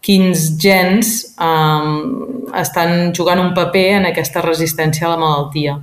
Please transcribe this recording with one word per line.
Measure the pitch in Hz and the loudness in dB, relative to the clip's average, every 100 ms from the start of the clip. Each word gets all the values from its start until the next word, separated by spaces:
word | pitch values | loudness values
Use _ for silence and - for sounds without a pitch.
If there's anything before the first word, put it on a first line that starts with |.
quins | - 196 185 170 160 156 | 2 2 4 2 -2 0
gens, | 196 190 180 202 220 - - - | 2 4 4 2 2 -4 -8 -4
ehm, | 165 160 156 151 151 151 151 - - - - - | 0 2 2 2 0 -4 -4 -8 -8 -10 -8 -6
estan | - 180 170 175 175 175 | -4 -2 0 2 0 0
jugant | 170 180 | 0 2
un | 180 | 2
paper | 175 175 196 185 202 | 0 0 2 2 2
en | 185 | 2
aquesta | 165 160 175 | -2 -4 -2
resistència | 170 160 160 - 156 156 170 | -2 0 -2 0 -2 0 -2
a | |
la | 165 | 0
malaltia. | 160 147 143 151 147 147 | 0 0 -2 -4 -4 -4